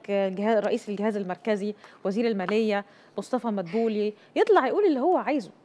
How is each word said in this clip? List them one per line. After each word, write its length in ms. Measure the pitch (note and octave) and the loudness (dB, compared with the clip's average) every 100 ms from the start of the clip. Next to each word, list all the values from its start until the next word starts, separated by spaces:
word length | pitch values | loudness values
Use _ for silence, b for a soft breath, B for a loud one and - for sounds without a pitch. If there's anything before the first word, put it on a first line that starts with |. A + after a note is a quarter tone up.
| - | -2
الجهاز، 480 | G3+ G3 F#3+ G#3+ A3 | 0 0 0 2 2
رئيس 320 | G3+ A3+ - | 2 -2 -4
الجهاز 280 | G3+ G#3+ G#3 | -4 -2 -2
المركزي، 580 | F#3 F3+ - G#3 G#3 G#3 B B | -6 -6 -4 -2 -4 -8 B B
وزير 240 | F#3+ G3+ A#3 | -4 -2 0
المالية 580 | G3 F3+ G#3+ A3 G3+ G3+ B B - | -2 0 0 2 -2 -4 B B -12
مصطفى 300 | - B3+ A3+ | -4 -4 -2
مدبولي 680 | G3+ E3+ C4+ A3+ G#3+ G#3 G#3 B - | -4 -2 -2 0 0 -2 -6 B 0
يطلع 320 | - F#4 C4 | 4 4 4
يقول 180 | D4+ G4+ | 2 2
اللي 140 | A#3 | 2
هو 180 | D#4 D#4+ | 2 2
عايزه، 340 | G#3 C#4+ E3 - | 0 -2 -4 -16